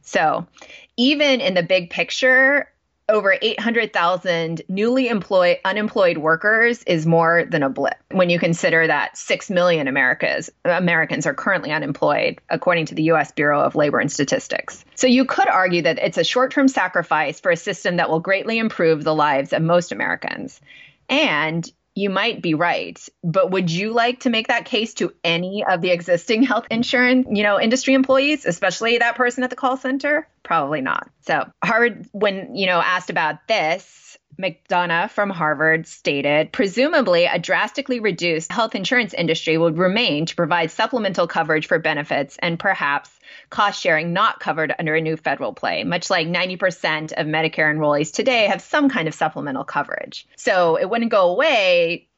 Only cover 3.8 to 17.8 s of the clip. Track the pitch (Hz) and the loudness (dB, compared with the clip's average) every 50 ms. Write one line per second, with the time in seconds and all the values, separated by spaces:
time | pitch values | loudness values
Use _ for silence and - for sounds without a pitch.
3.8 | 226 208 - 202 170 175 180 180 - 190 175 165 165 160 165 156 - _ 185 190 | -2 0 0 0 2 2 0 0 0 -2 -2 -2 -2 -4 -4 -8 -8 _ -4 -2
4.8 | 208 226 247 262 262 233 233 208 170 - 202 185 180 175 175 - - 196 190 208 | 0 2 2 2 0 0 -2 -4 -2 0 2 4 4 4 2 2 0 -2 -2 -2
5.8 | 214 220 - 233 196 175 170 160 147 156 160 160 - 208 220 226 226 233 240 233 | -4 -2 0 2 2 2 2 2 2 0 0 2 2 2 2 4 4 2 2 -2
6.8 | - - 180 165 156 165 165 165 165 165 170 170 160 - 165 156 143 135 131 - | -2 -2 0 0 2 2 4 4 4 4 4 2 2 0 -2 -2 0 -2 -2 -2
7.8 | 139 - - - _ _ - 190 185 175 175 175 170 175 165 165 - 180 165 165 | -4 -4 -4 -6 _ _ 0 0 2 2 2 0 2 0 -2 0 0 0 2 2
8.8 | 160 160 151 147 110 - - - - - - 139 - - 196 180 175 180 170 160 | 2 2 2 0 -2 -4 -6 -14 -4 -4 -4 -4 -4 -2 0 2 2 4 2 2
9.8 | 143 135 131 143 131 127 135 - - - 67 71 - - _ _ _ - 175 170 | 0 -2 0 0 2 0 0 0 0 -2 -2 -2 -6 -10 _ _ _ 0 0 2
10.8 | 185 175 170 160 160 - 165 - 160 160 143 - - 214 196 180 147 - 151 156 | 2 2 2 2 0 -2 -2 -4 -4 -4 -4 -2 -2 -2 -2 -2 -2 -4 -4 -4
11.8 | 151 - 147 - - 151 147 - - 143 - - _ _ - 170 - - 175 170 | -4 -4 -4 0 0 2 2 2 0 -2 -4 -6 _ _ -6 -2 0 0 0 0
12.8 | 160 156 - - 156 156 165 156 147 - - - 147 147 147 143 139 139 143 151 | 0 -4 -4 -2 2 2 4 2 2 -2 -2 -2 0 2 2 2 2 0 2 0
13.8 | 151 147 143 123 - 147 - - 143 135 - - - - - - - - - - | 0 0 2 0 -2 -2 -2 -4 -2 -2 -2 -4 -4 -4 -8 -8 -8 -10 -14 -18
14.8 | - _ _ - - 254 240 254 269 269 - - 392 - - 185 185 185 175 175 | -20 _ _ 0 2 4 4 4 2 2 0 0 0 2 2 2 2 2 0 2
15.8 | 156 170 160 - - 156 - - 170 - - 247 254 262 - 302 277 269 269 - | 2 0 0 0 -2 -2 0 0 -2 0 2 0 0 0 2 2 2 2 2 2
16.8 | 190 185 - 190 165 - 165 156 156 139 160 - - 190 170 165 - - 190 - | -2 0 -2 -2 -2 0 0 0 0 -2 -4 -4 0 0 0 0 0 -6 -8 -4